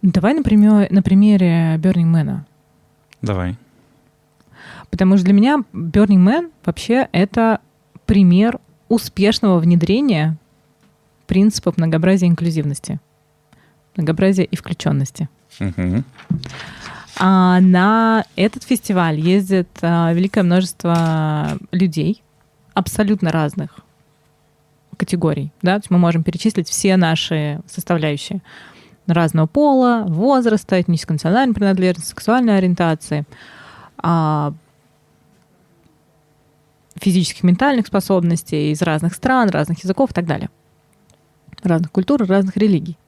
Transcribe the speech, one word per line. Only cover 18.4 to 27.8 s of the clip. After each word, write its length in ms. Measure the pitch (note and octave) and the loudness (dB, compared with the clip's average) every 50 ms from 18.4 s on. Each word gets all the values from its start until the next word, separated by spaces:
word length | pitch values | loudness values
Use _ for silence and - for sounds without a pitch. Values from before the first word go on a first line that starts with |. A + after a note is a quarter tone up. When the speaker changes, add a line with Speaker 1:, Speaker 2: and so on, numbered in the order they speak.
| F#3+ - - - - | -2 -2 -2 -6 -4
Speaker 1:
фестиваль 560 | - C4 A3+ - - G#3 F#3 F3 E3 D#3 D3+ | -4 -4 -4 -2 -2 -2 0 0 0 -2 0
ездит, 500 | D#3 E3+ F#3 G3+ G3 F#3 F#3+ F#3+ F3+ - _ - - | 0 2 2 2 0 0 -2 -2 -2 -4 _ -6 -2
а, 300 | E3+ E3+ E3+ E3+ E3 E3+ | 0 0 0 0 0 0
великое 320 | E3+ F#3 G3 - A3 G3 | 0 0 0 0 0 2
множество 1120 | F3 F3 F3+ F#3 F3 - _ - E3+ E3+ E3 E3 E3 D#3+ D#3+ D#3 D#3 D3+ D3+ D3+ D3+ D3+ - - - - | 2 2 2 0 -2 -6 _ -4 -2 0 0 0 0 0 -2 -2 -2 -2 -2 -2 -4 -6 -8 -8 -6 -2
людей 500 | F3+ F#3+ F#3 D3+ E3 D3 E3 A3 - _ _ _ _ _ _ _ _ _ _ _ | -2 -2 0 -2 -2 -2 -2 -4 -6 _ _ _ _ _ _ _ _ _ _ _
абсолютно 580 | - F#3 - - - G#3+ G3 G#3+ G3 - E3+ D3+ | -6 -6 -4 -4 -2 0 0 0 -2 -2 -2 -2
разных 480 | D#3+ D#3 D3 - - D3+ D#3 _ - - _ _ _ _ _ _ _ _ _ _ _ _ _ _ _ _ _ _ _ _ _ - _ | -2 -2 -2 -4 -6 -10 -10 _ -20 -20 _ _ _ _ _ _ _ _ _ _ _ _ _ _ _ _ _ _ _ _ _ -8 _
категорий, 520 | - - - F3 E3 D#3+ D3+ C#3+ C#3 D3 _ _ - | -6 -4 -4 -2 -2 -2 -2 -4 -8 -10 _ _ -4
да, 100 | F3+ F#3 | -2 -2
то 40 | G#3 | -2
есть 100 | G#3 - | -2 0
мы 80 | F#3 F3 | 0 2
можем 240 | F3+ E3+ E3 E3 D#3+ | 2 2 2 0 -2
перечислить 460 | - - F3+ - A3+ - - E3 - | -4 -6 -2 -4 -2 -2 -2 -6 -4
все 280 | - - - G3 F#3+ | -6 -2 0 2 2
наши 640 | F#3+ F3+ D#3+ D#3+ D#3 - - E3 D#3 D3+ D3 D3 D#3+ - | 2 2 2 0 -2 -2 -4 -4 -4 -4 -4 -6 -8 -10
составляющие 720 | - - - | -12 -14 -14